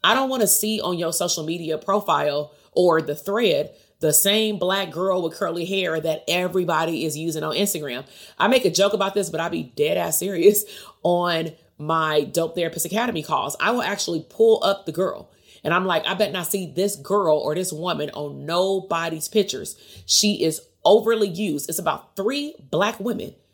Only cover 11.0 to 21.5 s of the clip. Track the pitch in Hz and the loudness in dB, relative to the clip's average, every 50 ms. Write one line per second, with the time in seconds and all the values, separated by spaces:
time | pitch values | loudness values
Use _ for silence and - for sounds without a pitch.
11 | _ 170 175 175 175 175 170 165 165 165 156 _ _ _ _ _ 147 151 165 160 | _ 2 2 4 2 2 0 0 -2 -4 -8 _ _ _ _ _ -4 0 0 2
12 | 160 156 151 151 147 - - 165 165 160 - 180 170 165 165 170 - 170 185 208 | 2 2 2 2 0 0 0 -2 -2 0 -2 -2 -2 -2 -2 -4 -6 -2 0 -2
13 | 240 247 - 165 147 - 160 - - 139 147 - - 196 240 247 - - 302 285 | 0 0 -2 -4 -4 -2 -2 -2 -2 -2 -4 -2 0 0 0 0 0 -2 -2 -4
14 | - - 170 160 - - - - 220 226 220 - - 196 196 - - - 160 165 | -4 -4 -4 -6 -6 -8 2 4 6 6 6 6 4 0 0 0 -4 -8 -4 -2
15 | 185 165 - - - _ _ _ _ _ - - _ 147 165 180 185 190 175 160 | -2 -2 -4 -8 -14 _ _ _ _ _ -20 -8 _ 0 2 2 2 2 0 0
16 | - - 190 180 214 180 139 185 170 - - 202 185 156 135 170 185 202 202 143 | 0 -2 0 0 0 0 0 -4 -4 -4 -4 -4 -4 -4 -2 -2 -2 -2 -2 -6
17 | 139 - 196 208 196 165 151 151 - 139 151 - 185 - 156 151 165 180 165 - | -6 -2 0 2 4 4 2 2 2 -2 -2 -2 -4 -6 -6 -6 -4 -4 -4 -2
18 | 147 143 - - 147 147 143 139 139 147 165 175 185 196 196 190 180 - 175 165 | -4 -6 -6 -8 -10 -8 -10 -10 -8 -4 0 0 2 2 0 -2 -2 -4 -4 -4
19 | 165 165 160 160 156 - - 220 196 190 - - - - - - - - - - | -2 -4 -6 -6 -8 -2 0 0 0 0 -2 -8 -8 -10 -14 -16 -18 -20 -20 -20
20 | - - - - - 208 208 - - 160 156 - - _ _ _ _ 156 202 226 | -4 0 0 2 2 2 2 2 0 0 0 -2 -10 _ _ _ _ 8 8 8
21 | 220 220 233 220 214 202 165 170 214 196 | 6 4 2 2 2 -2 -2 -4 -4 -2